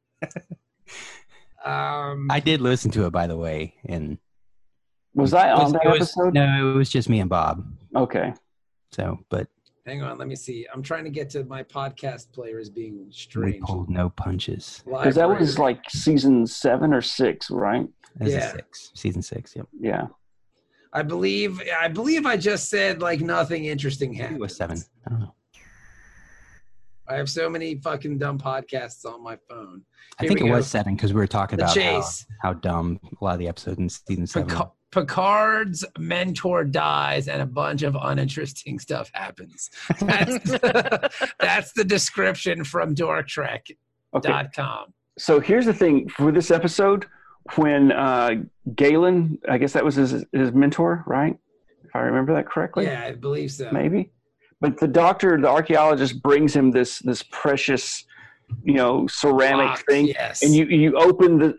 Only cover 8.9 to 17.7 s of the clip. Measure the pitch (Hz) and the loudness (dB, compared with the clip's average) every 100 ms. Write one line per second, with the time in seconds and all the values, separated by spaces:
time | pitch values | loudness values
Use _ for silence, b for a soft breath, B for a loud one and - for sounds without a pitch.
8.9 | - 95 87 - - 92 _ _ _ - | -8 -6 -8 -6 -6 -6 _ _ _ -14
9.9 | 143 139 123 131 131 - 117 - 131 135 | -12 -10 -10 -12 -12 -12 -14 -14 -12 -8
10.9 | 160 160 147 139 147 127 131 131 147 135 | -8 -8 -10 -8 -10 -10 -12 -12 -10 -10
11.9 | - 139 117 - - 117 113 104 104 110 | -8 -10 -12 -14 -16 -12 -12 -12 -12 -14
12.9 | 101 98 - - 113 98 92 90 90 87 | -14 -18 -20 -10 -4 -2 -4 -6 -6 -4
13.9 | 90 90 - 95 92 - - - - - | -2 -2 -4 -6 -6 -6 -10 -12 -16 -10
14.9 | 131 135 139 170 196 156 131 139 120 - | -2 2 4 4 4 2 2 0 0 -6
15.9 | - - 147 135 127 113 - 135 127 156 | -4 2 4 6 6 4 0 0 2 2
16.9 | 131 - - 123 - - 90 101 | 2 0 0 0 0 -6 -4 0